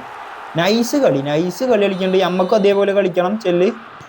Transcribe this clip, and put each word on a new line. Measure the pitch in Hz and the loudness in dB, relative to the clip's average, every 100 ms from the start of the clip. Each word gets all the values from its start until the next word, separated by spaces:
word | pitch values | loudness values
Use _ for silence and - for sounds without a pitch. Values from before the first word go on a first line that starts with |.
| - - - - - 156 | -12 -16 -16 -16 -8 -2
നൈസ് | 180 226 233 294 | 0 0 0 2
കളി, | 254 143 | 2 2
നൈസ് | 143 151 180 - | 0 0 -2 -2
കളി | 254 214 202 | 0 2 2
കളിക്കണ്ട്. | 185 190 190 | 0 0 2
നമ്മക്കും | 175 185 185 220 | 2 0 2 2
അതേപോലെ | 196 196 202 | 2 2 2
കളിക്കണം. | 202 185 175 180 214 | 2 0 0 -2 -2
ചെല്ല്. | 190 175 190 220 - - | 0 2 2 -2 -10 -20